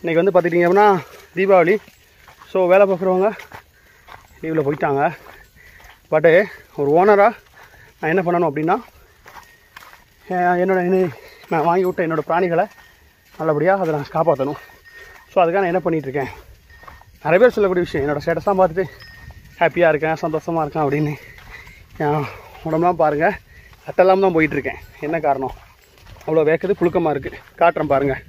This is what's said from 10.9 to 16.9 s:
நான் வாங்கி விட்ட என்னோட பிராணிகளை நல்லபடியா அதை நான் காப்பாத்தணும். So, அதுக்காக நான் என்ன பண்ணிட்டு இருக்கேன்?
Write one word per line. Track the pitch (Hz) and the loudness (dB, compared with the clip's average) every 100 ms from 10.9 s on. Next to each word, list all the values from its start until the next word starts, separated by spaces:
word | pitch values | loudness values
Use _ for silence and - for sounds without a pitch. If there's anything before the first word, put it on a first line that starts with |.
| 185 185 123 - - - | 0 0 -4 -20 -20 -6
நான் | 165 | -2
வாங்கி | 156 175 | 0 0
விட்ட | 185 185 170 | 0 -2 -2
என்னோட | 160 147 | -2 -2
பிராணிகளை | 170 185 165 208 - - _ _ _ _ - | -2 0 -2 -2 -6 -20 _ _ _ _ -8
நல்லபடியா | 160 147 160 196 | -2 0 2 0
அதை | 175 | 0
நான் | 151 139 | -4 -4
காப்பாத்தணும். | 156 165 139 135 147 - - - - - - _ | -2 0 0 -2 -6 -12 -20 -20 -20 -20 -20 _
So, | - | 0
அதுக்காக | 170 180 | 2 2
நான் | 190 | -2
என்ன | 185 | -2
பண்ணிட்டு | 170 160 135 | -2 -4 -4
இருக்கேன்? | 135 131 - - - _ - - | -6 -8 -12 -20 -20 _ -20 -20